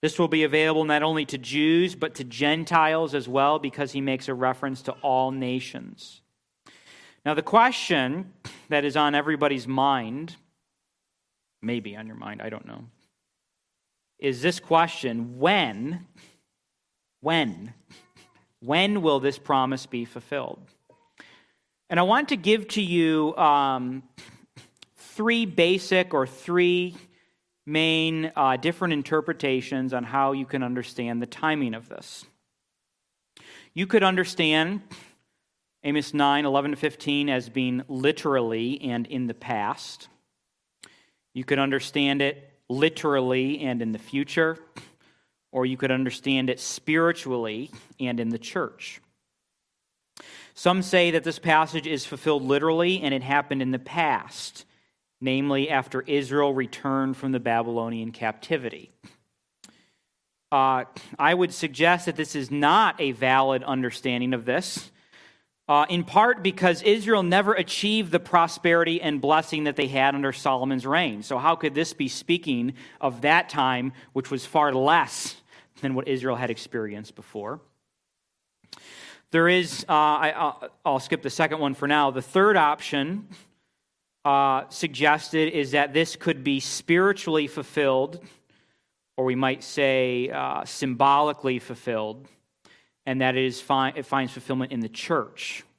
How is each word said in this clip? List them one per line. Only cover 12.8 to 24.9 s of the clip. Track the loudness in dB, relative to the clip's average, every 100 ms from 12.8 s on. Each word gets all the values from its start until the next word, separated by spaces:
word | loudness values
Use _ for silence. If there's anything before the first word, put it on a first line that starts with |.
| -20 _ _ _ _ _ _ _ _ _ _ _ _ _
is | -4 -2
this | -2 -2
question, | 2 2 2 0 -6 -6 -8 0
when, | 2 2 0 -4 -8 -8 -12 _ -20 _ _ _ _ _ _ _ _ _
when, | -2 0 0 -4 -14 -18 _ -20 _ _ _ _ _ _
when | -2 2 2 2
will | 2 2
this | 0 -4
promise | 0 0 2 -2 -6
be | -8 -8
fulfilled? | -12 -10 -8 -8 -12 -20 _ _ _ _ _ -20 _ _ _ _ _ _
And | 2
I |
want | 4 2 2
to | -2
give | 2 2 2
to | -4
you, | 0 2 4 2 0 2
um, | 4 4 2 0 -4 -8 -12 -20 -20 -20 _ -20 -20 _ -20